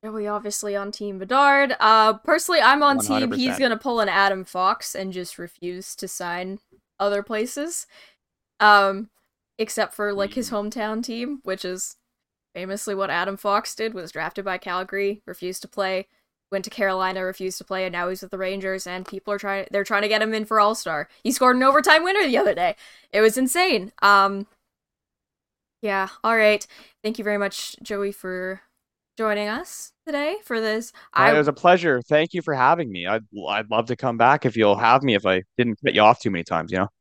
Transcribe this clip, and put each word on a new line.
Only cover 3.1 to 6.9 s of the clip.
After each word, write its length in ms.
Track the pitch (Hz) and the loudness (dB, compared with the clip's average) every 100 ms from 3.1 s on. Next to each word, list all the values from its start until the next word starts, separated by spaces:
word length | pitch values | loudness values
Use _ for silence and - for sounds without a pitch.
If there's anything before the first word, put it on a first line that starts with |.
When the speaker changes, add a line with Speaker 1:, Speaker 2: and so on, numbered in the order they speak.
Speaker 2:
One 100 | 269 | -2
hundred 160 | 262 262 | 0 -2
percent. 240 | 254 - | -2 0
Speaker 1:
gonna 160 | 262 226 | -2 -2
pull 240 | 269 233 | -2 0
an 80 | 208 | 0
Adam 360 | 185 196 190 | 2 2 0
Fox 520 | 185 180 185 226 - - | -6 -2 0 0 -4 -8
and 160 | 190 | -8
just 260 | 185 180 - | -8 -10 -12
refuse 560 | 170 _ 175 180 190 | -16 _ -10 -10 -12
to 140 | - 190 | -12 -12
sign 500 | - 175 175 185 196 _ _ _ | -8 -8 -6 -8 -10 _ _ _